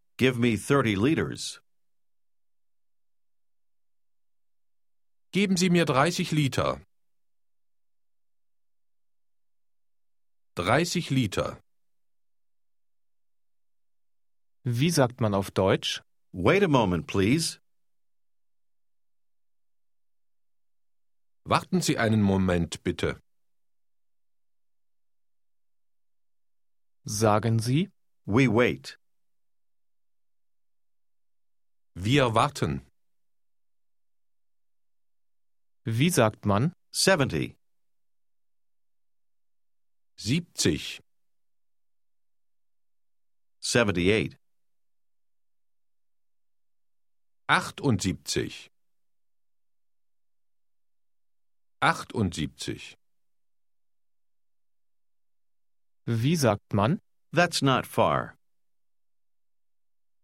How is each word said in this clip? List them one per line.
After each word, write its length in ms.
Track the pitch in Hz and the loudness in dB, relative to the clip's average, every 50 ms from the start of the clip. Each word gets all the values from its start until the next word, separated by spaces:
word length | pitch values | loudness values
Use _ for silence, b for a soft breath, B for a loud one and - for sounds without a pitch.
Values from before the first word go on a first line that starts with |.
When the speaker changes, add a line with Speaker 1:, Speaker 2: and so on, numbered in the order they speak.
| _ _ _ | _ _ _
Speaker 1:
Give 200 | - 120 131 127 | 0 2 2 2
me 200 | 117 120 123 110 | 2 0 0 0
thirty 380 | 101 - - 143 139 120 110 101 | 0 0 0 2 2 2 2 0
liters. 640 | 95 107 143 160 - 80 67 58 - - - - - _ _ _ _ _ _ _ _ _ _ _ _ _ _ _ _ _ _ _ _ _ _ _ _ _ _ _ _ _ _ _ _ _ _ _ _ _ _ _ _ _ _ _ _ _ _ _ _ _ _ _ _ _ _ _ _ _ _ _ _ _ _ _ _ _ _ _ _ _ _ _ _ _ _ - | 0 0 0 0 0 -2 -4 -6 -10 -12 -12 -14 -16 _ _ _ _ _ _ _ _ _ _ _ _ _ _ _ _ _ _ _ _ _ _ _ _ _ _ _ _ _ _ _ _ _ _ _ _ _ _ _ _ _ _ _ _ _ _ _ _ _ _ _ _ _ _ _ _ _ _ _ _ _ _ _ _ _ _ _ _ _ _ _ _ _ _ -2
Speaker 2:
Geben 240 | 185 208 190 190 | 0 0 0 2
Sie 120 | 170 185 185 | 2 2 4
mir 140 | 175 170 165 | 4 2 2
dreißig 460 | - 131 127 143 170 175 - 180 - | 2 2 2 2 2 0 -2 -4 -2
Liter. 500 | 156 151 147 127 - - 78 67 65 73 - _ _ _ _ _ _ _ _ _ _ _ _ _ _ _ _ _ _ _ _ _ _ _ _ _ _ _ _ _ _ _ _ _ _ _ _ _ _ _ _ _ _ _ _ _ _ _ _ _ _ _ _ _ _ _ _ _ _ _ _ _ _ _ _ _ _ _ _ _ _ _ _ _ - | 0 0 0 0 0 0 -2 -2 -2 -6 -10 _ _ _ _ _ _ _ _ _ _ _ _ _ _ _ _ _ _ _ _ _ _ _ _ _ _ _ _ _ _ _ _ _ _ _ _ _ _ _ _ _ _ _ _ _ _ _ _ _ _ _ _ _ _ _ _ _ _ _ _ _ _ _ _ _ _ _ _ _ _ _ _ _ -8
Dreißig 540 | - 85 98 117 151 175 170 - 180 156 - | -4 -2 0 0 0 0 -2 -4 -4 -4 -2
Liter. 500 | 139 135 120 98 - - 67 - - - - _ _ _ _ _ _ _ _ _ _ _ _ _ _ _ _ _ _ _ _ _ _ _ _ _ _ _ _ _ _ _ _ _ _ _ _ _ _ _ _ _ _ _ _ _ _ _ _ _ _ _ _ _ _ _ _ _ _ _ - | -2 0 -2 -2 -2 -4 -4 -6 -6 -12 -18 _ _ _ _ _ _ _ _ _ _ _ _ _ _ _ _ _ _ _ _ _ _ _ _ _ _ _ _ _ _ _ _ _ _ _ _ _ _ _ _ _ _ _ _ _ _ _ _ _ _ _ _ _ _ _ _ _ _ _ -6
Speaker 3:
Wie 260 | 123 120 117 143 180 | -4 -2 0 0 0
sagt 280 | 165 151 131 117 - - | 2 2 0 0 0 -2
man 140 | 117 107 98 | -2 0 0
auf 180 | 98 95 - | 0 -2 -2
Deutsch? 500 | - - 95 95 123 - - - - - - _ _ _ _ _ | -2 0 2 2 2 0 -2 -6 -8 -8 -12 _ _ _ _ _
Speaker 1:
Wait 320 | - 92 87 117 170 196 202 | -6 -2 2 2 4 4 4
a 40 | |
moment, 400 | 170 143 127 110 92 90 82 69 | 4 4 4 2 2 0 -2 -4
please. 520 | - - 101 95 104 135 165 160 - - - _ _ _ _ _ _ _ _ _ _ _ _ _ _ _ _ _ _ _ _ _ _ _ _ _ _ _ _ _ _ _ _ _ _ _ _ _ _ _ _ _ _ _ _ _ _ _ _ _ _ _ _ _ _ _ _ _ _ _ _ _ _ _ _ _ _ _ _ _ _ _ _ _ _ _ _ - | -2 -2 0 2 2 2 0 -2 -4 -8 -12 _ _ _ _ _ _ _ _ _ _ _ _ _ _ _ _ _ _ _ _ _ _ _ _ _ _ _ _ _ _ _ _ _ _ _ _ _ _ _ _ _ _ _ _ _ _ _ _ _ _ _ _ _ _ _ _ _ _ _ _ _ _ _ _ _ _ _ _ _ _ _ _ _ _ _ _ -4
Speaker 2:
Warten 360 | - 113 160 - - 185 180 | -2 0 0 0 0 -2 0
Sie 160 | 151 - 151 | 0 0 0
einen 240 | - 117 110 110 110 | 0 2 2 2 4
Moment, 600 | 104 98 95 95 95 92 87 87 85 80 - - - | 4 4 4 2 2 2 0 0 0 -4 -6 -8 -6
bitte. 360 | 92 85 - - 78 - - _ _ _ _ _ _ _ _ _ _ _ _ _ _ _ _ _ _ _ _ _ _ _ _ _ _ _ _ _ _ _ _ _ _ _ _ _ _ _ _ _ _ _ _ _ _ _ _ _ _ _ _ _ _ _ _ _ _ _ _ _ _ _ _ _ _ _ _ _ _ _ _ _ _ _ _ - | -6 -4 -4 -4 -4 -4 -6 _ _ _ _ _ _ _ _ _ _ _ _ _ _ _ _ _ _ _ _ _ _ _ _ _ _ _ _ _ _ _ _ _ _ _ _ _ _ _ _ _ _ _ _ _ _ _ _ _ _ _ _ _ _ _ _ _ _ _ _ _ _ _ _ _ _ _ _ _ _ _ _ _ _ _ _ -12
Speaker 3:
Sagen 540 | 127 110 101 113 107 104 107 98 117 113 113 | -10 -4 0 2 2 2 2 0 0 0 0
Sie, 300 | 110 120 127 151 196 - - _ _ _ _ _ - | 0 0 0 -2 -2 -4 -8 _ _ _ _ _ -8
Speaker 1:
We 220 | - 95 123 139 | -2 0 2 2
wait. 500 | 120 101 117 123 101 71 64 - - - - _ _ _ _ _ _ _ _ _ _ _ _ _ _ _ _ _ _ _ _ _ _ _ _ _ _ _ _ _ _ _ _ _ _ _ _ _ _ _ _ _ _ _ _ _ _ _ _ _ _ _ _ _ _ _ _ _ _ - | 4 4 2 2 2 0 -4 -10 -18 -20 -20 _ _ _ _ _ _ _ _ _ _ _ _ _ _ _ _ _ _ _ _ _ _ _ _ _ _ _ _ _ _ _ _ _ _ _ _ _ _ _ _ _ _ _ _ _ _ _ _ _ _ _ _ _ _ _ _ _ _ -12
Speaker 2:
Wir 380 | 85 90 107 135 143 131 120 107 | -6 -2 0 2 2 2 2 2
warten. 540 | 113 127 147 - - - 82 71 67 - - _ _ _ _ _ _ _ _ _ _ _ _ _ _ _ _ _ _ _ _ _ _ _ _ _ _ _ _ _ _ _ _ _ _ _ _ _ _ _ _ _ _ _ _ _ _ _ _ _ _ _ _ _ _ _ _ _ _ - | 2 0 0 -2 -4 -4 -4 -4 -6 -8 -14 _ _ _ _ _ _ _ _ _ _ _ _ _ _ _ _ _ _ _ _ _ _ _ _ _ _ _ _ _ _ _ _ _ _ _ _ _ _ _ _ _ _ _ _ _ _ _ _ _ _ _ _ _ _ _ _ _ _ -8
Speaker 3:
Wie 240 | 117 113 113 143 180 | -4 -2 0 0 2
sagt 360 | 175 143 117 107 - - - | 4 4 2 2 2 -2 -2
man? 260 | 104 98 101 127 180 - _ _ _ - | 0 2 2 0 0 -4 _ _ _ -4
Speaker 1:
Seventy. 640 | - - 190 190 160 131 104 - 73 64 - - _ _ _ _ _ _ _ _ _ _ _ _ _ _ _ _ _ _ _ _ _ _ _ _ _ _ _ _ _ _ _ _ _ _ _ _ _ _ _ _ _ _ _ _ _ _ _ _ _ _ _ _ | 0 2 2 2 2 2 0 -2 -4 -6 -6 -10 _ _ _ _ _ _ _ _ _ _ _ _ _ _ _ _ _ _ _ _ _ _ _ _ _ _ _ _ _ _ _ _ _ _ _ _ _ _ _ _ _ _ _ _ _ _ _ _ _ _ _ _
Speaker 2:
Siebzig. 840 | - - 104 139 175 175 - - - - 95 76 67 - - - - - _ _ _ _ _ _ _ _ _ _ _ _ _ _ _ _ _ _ _ _ _ _ _ _ _ _ _ _ _ _ _ _ _ _ _ _ _ _ _ _ _ _ _ _ _ _ _ _ _ _ _ | -8 -4 -2 -2 -2 -2 -6 -6 -2 -2 0 -2 -2 -6 -10 -14 -16 -18 _ _ _ _ _ _ _ _ _ _ _ _ _ _ _ _ _ _ _ _ _ _ _ _ _ _ _ _ _ _ _ _ _ _ _ _ _ _ _ _ _ _ _ _ _ _ _ _ _ _ _
Speaker 1:
Seventy-eight. 800 | - - - 123 117 101 90 90 87 92 110 107 73 - - - _ _ _ _ _ _ _ _ _ _ _ _ _ _ _ _ _ _ _ _ _ _ _ _ _ _ _ _ _ _ _ _ _ _ _ _ _ _ _ _ _ _ _ _ _ _ _ _ _ _ _ _ _ _ _ _ _ _ _ _ _ - | -6 -2 0 2 2 2 0 0 2 2 2 2 0 -4 -8 -14 _ _ _ _ _ _ _ _ _ _ _ _ _ _ _ _ _ _ _ _ _ _ _ _ _ _ _ _ _ _ _ _ _ _ _ _ _ _ _ _ _ _ _ _ _ _ _ _ _ _ _ _ _ _ _ _ _ _ _ _ _ 0
Speaker 2:
Achtundsiebzig. 1200 | 147 175 165 - - - 151 143 113 92 - 95 76 - - - - - 58 - - - - - _ _ _ _ _ _ _ _ _ _ _ _ _ _ _ _ _ _ _ _ _ _ _ _ _ _ _ _ _ _ _ _ _ _ _ _ _ _ _ _ _ _ _ _ _ _ _ _ _ _ _ _ _ _ _ _ _ _ _ _ _ - | 0 0 0 -2 -8 -4 -2 0 0 0 0 -2 -4 -4 -6 -6 -4 -4 -4 -6 -10 -16 -20 -20 _ _ _ _ _ _ _ _ _ _ _ _ _ _ _ _ _ _ _ _ _ _ _ _ _ _ _ _ _ _ _ _ _ _ _ _ _ _ _ _ _ _ _ _ _ _ _ _ _ _ _ _ _ _ _ _ _ _ _ _ _ -2
Achtundsiebzig. 1120 | 131 147 165 - - - - - 104 90 - - 76 67 - - - - - - - - - _ _ _ _ _ _ _ _ _ _ _ _ _ _ _ _ _ _ _ _ _ _ _ _ _ _ _ _ _ _ _ _ _ _ _ _ _ _ _ _ _ _ _ _ _ _ _ _ _ _ _ _ _ _ _ _ _ _ _ _ _ - | -2 -2 -2 -2 -6 -8 -2 -2 -2 -2 -2 -4 -6 -6 -6 -10 -10 -10 -10 -10 -12 -18 -20 _ _ _ _ _ _ _ _ _ _ _ _ _ _ _ _ _ _ _ _ _ _ _ _ _ _ _ _ _ _ _ _ _ _ _ _ _ _ _ _ _ _ _ _ _ _ _ _ _ _ _ _ _ _ _ _ _ _ _ _ _ -6
Speaker 3:
Wie 320 | - 117 113 113 143 180 | -4 -2 0 0 0 0
sagt 360 | 165 135 113 104 - _ - - | 2 2 2 0 0 _ -4 -2
man? 260 | 104 101 117 180 233 _ _ _ _ _ _ - | 0 0 0 0 -2 _ _ _ _ _ _ 0
Speaker 1:
That's 280 | 151 175 170 - - 143 | 2 2 2 0 0 2
not 240 | 139 127 110 - | 2 2 2 0
far. 480 | - - - 107 82 73 65 58 57 - _ _ _ _ _ _ _ _ _ _ _ _ _ _ _ _ _ _ _ _ _ _ _ _ _ _ _ _ _ _ _ _ _ _ _ _ _ | -2 0 2 2 2 2 0 -2 -4 -10 _ _ _ _ _ _ _ _ _ _ _ _ _ _ _ _ _ _ _ _ _ _ _ _ _ _ _ _ _ _ _ _ _ _ _ _ _